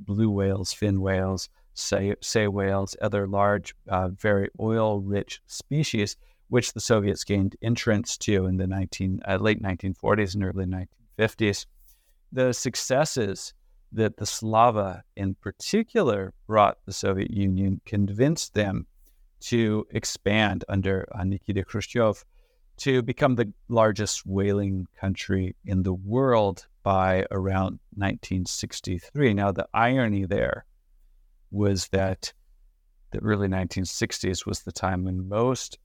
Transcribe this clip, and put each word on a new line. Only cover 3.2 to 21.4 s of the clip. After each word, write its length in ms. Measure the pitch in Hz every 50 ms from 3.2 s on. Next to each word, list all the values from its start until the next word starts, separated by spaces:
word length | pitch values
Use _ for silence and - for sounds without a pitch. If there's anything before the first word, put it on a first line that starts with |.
| 101 95
large, 480 | 98 98 101 101 101 101 90 - - - _ -
uh, 200 | 98 92 92 92
very 400 | 92 95 - 107 101 98 98 - - -
oil-rich 800 | - 110 110 113 110 110 104 101 95 98 101 101 - - - - _
species, 680 | - - - - - 139 151 151 - - 113 104 98 - - - - _ _ _ -
which 240 | - 123 117 - -
the 80 | 110
Soviets 420 | - - 123 107 101 104 90 - -
gained 320 | - 101 101 95 95 - - -
entrance 560 | 113 120 - - 123 107 101 - - - -
to 280 | - - 107 98 92
in 100 | 92 92
the 100 | 92 95
nineteen, 540 | 95 95 98 95 87 - - 95 95 95 - - 98
uh, 80 | 98
late 240 | 95 101 110 110 107
nineteen 340 | 104 98 92 85 - 95 90
forties 400 | - - 107 104 107 107 95 92
and 80 | 104 98
early 240 | 95 - 95 92
nineteen 400 | 90 92 92 90 - _ _ _ _ _
fifties. 480 | - 107 110 - - 113 104 98 - - - _ _ _ - _ _ _ _ _ _ _ _ -
The 200 | 127 127 127 120
successes 1040 | - - 135 110 - - - 131 131 156 - - 135 113 98 95 - - - - _ _ _ _ _ _ _ -
that 240 | 107 110 104 107
the 100 | - 107
Slava 800 | - - - 110 110 110 110 117 123 113 107 98 95 90 90 - _ _
in 220 | - 98 95 95
particular 960 | - - 101 - - - - - 214 226 - - 233 190 131 104 101 95 95 - - - -
brought 300 | 107 107 104 - - - _
the 60 | - 95
Soviet 380 | - - 101 98 95 101 -
Union 500 | - 101 98 95 92 92 98 95 95 - -
convinced 680 | - - 101 101 98 101 104 127 147 165 156 - - -
them 300 | - - 139 135 - - - _ _ - - _ _ _ _ _ _
to 460 | - - 120 117 113 107 107 107 - -
expand 760 | - - - - - - - 98 101 110 107 101 95 87 - -
under, 400 | 101 98 92 95 98 95 - - -
uh, 100 | - 90
Nikita 400 | 95 98 95